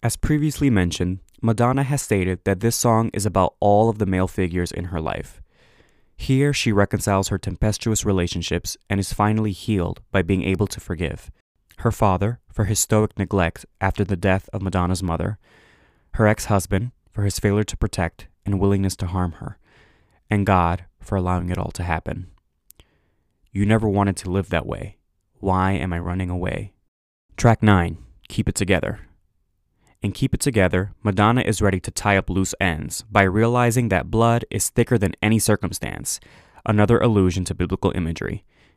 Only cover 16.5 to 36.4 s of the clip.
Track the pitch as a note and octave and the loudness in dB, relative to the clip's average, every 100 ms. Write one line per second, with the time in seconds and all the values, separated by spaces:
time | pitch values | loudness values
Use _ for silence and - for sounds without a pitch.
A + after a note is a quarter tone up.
16.5 | G2+ - F#2+ B2 - _ - G2+ - G#2 | 0 0 -2 -2 -10 _ -4 -4 0 0
17.5 | G#2 G#2 - G#2+ - E2+ - - _ - | 0 0 -2 -4 -2 -4 -6 -20 _ -4
18.5 | G2 G2 G2 F#2+ - F2+ F#2+ F2+ D#2+ - | 0 2 2 0 -4 -4 -2 -4 -6 -14
19.5 | - _ _ _ _ _ _ - G#2 G2 | -14 _ _ _ _ _ _ -2 0 4
20.5 | F#2 E2+ F2 - _ - G2 F2+ F2+ F2 | 4 4 0 -6 _ -4 -2 0 -2 -2
21.5 | F2+ F#2 - F2 E2 - - F#2 - _ | -4 -6 -6 -4 -4 -4 -8 -12 -18 _
22.5 | _ _ - _ _ _ _ _ _ _ | _ _ -20 _ _ _ _ _ _ _
23.5 | G2 G2+ A2 G#2+ G2+ G2+ F2+ F#2 F#2+ - | -2 2 2 2 2 2 -2 -2 -4 -2
24.5 | E2 - - G2 - _ _ _ _ G2 | -4 -4 -8 -10 -16 _ _ _ _ -2
25.5 | F#2 F#2+ F#2+ F2+ E2+ F2 F#2 F2+ F2+ F2+ | 0 0 0 -4 -6 -4 -4 -4 -4 -4
26.5 | - G2+ _ _ _ _ _ _ - A#2 | -6 -8 _ _ _ _ _ _ 2 4
27.5 | A2 G#2+ F#2+ E2+ E2+ - - - - G#2+ | 6 6 4 2 -6 -16 -20 -10 -4 -4
28.5 | - F#2+ F2+ - - - _ _ _ _ | -2 0 0 0 -6 -12 _ _ _ _
29.5 | _ _ _ _ _ G#2 - C3+ - D3 | _ _ _ _ _ -6 -2 -2 0 0
30.5 | G#2+ F2+ F2+ G2 - G#2 G2 G#2 B2 - | 2 2 2 -2 -4 -2 2 4 2 0
31.5 | G#2+ G#2 F#2 - - G#2 G2 F#2 F#2+ F#2+ | 0 0 0 -4 -4 0 2 2 0 -2
32.5 | - F#2+ D#2 - - - G#2 F#2+ G2+ A2+ | -2 -2 -2 -6 -10 -2 2 2 2 2
33.5 | B2 A#2+ A#2 A#2 F#2 E2 A2 A#2 A#2 - | 2 2 2 0 0 0 2 2 2 -2
34.5 | A2+ - - A#2 A#2 G2 - G#2+ A2 - | -4 -2 0 2 2 0 0 0 2 2
35.5 | G#2 E2 - - - - - - - | 0 -2 -6 -8 -8 -8 -10 -12 -20